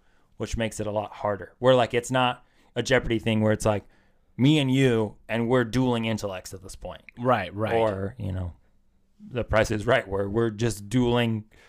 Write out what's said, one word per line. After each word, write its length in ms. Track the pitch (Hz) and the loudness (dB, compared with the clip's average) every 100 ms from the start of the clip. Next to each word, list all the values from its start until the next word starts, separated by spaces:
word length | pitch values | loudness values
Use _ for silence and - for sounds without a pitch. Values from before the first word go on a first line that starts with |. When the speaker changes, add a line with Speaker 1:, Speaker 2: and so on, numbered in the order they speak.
| _ _ _ - | _ _ _ -12
Speaker 1:
which 220 | 110 117 | -8 -4
makes 240 | 110 - | -4 -4
it 60 | 104 | -4
a 40 | |
lot 220 | 104 104 | -4 -6
harder. 400 | - 104 98 - _ | -4 -4 -4 -8 _
Where, 140 | 123 127 | 4 4
like, 180 | 113 | 4
it's 180 | 120 - | 0 0
not 320 | 131 123 123 _ _ _ 123 | 0 0 -2 _ _ _ -6
a 80 | |
Jeopardy 360 | 117 127 - 113 | 2 2 2 -2
thing 200 | 113 107 | 0 2
where 140 | 107 | 2
it's 120 | 107 110 | 2 2
like, 200 | 101 - _ _ _ _ - | 0 -6 _ _ _ _ 2
me 220 | 135 156 | 4 4
and 100 | 131 | 4
you, 460 | 135 131 113 104 - - | 4 4 2 -2 -6 -6
and 180 | 113 117 | -4 2
we're 160 | 127 | 2
dueling 400 | 117 127 127 120 113 | 2 0 0 0 -2
intellects 480 | 107 101 92 - | -4 -4 -8 -12
at 80 | 92 | -16
this 140 | 95 - | -16 -16
point. 280 | 90 - - - | -14 -16 -18 -6
Speaker 2:
Right, 380 | 123 117 90 98 | 0 0 -2 -4
right. 180 | 107 113 | 0 2
Speaker 1:
Or, 400 | 110 95 98 - | 0 -2 -6 -6
you 160 | 101 | -6
know, 180 | 92 87 - _ _ _ _ _ _ - | -6 -8 -10 _ _ _ _ _ _ -10
The 140 | 123 - | -8 0
Price 260 | 110 110 | 0 2
is 140 | 107 117 | 0 0
Right, 180 | 127 95 | 0 0
where 220 | 98 101 | -4 -2
we're 220 | 110 117 | 0 -2
just 400 | 104 117 101 101 | 0 -4 -4 -2
dueling 560 | 127 120 120 117 110 107 _ | 0 2 2 0 -2 -8 _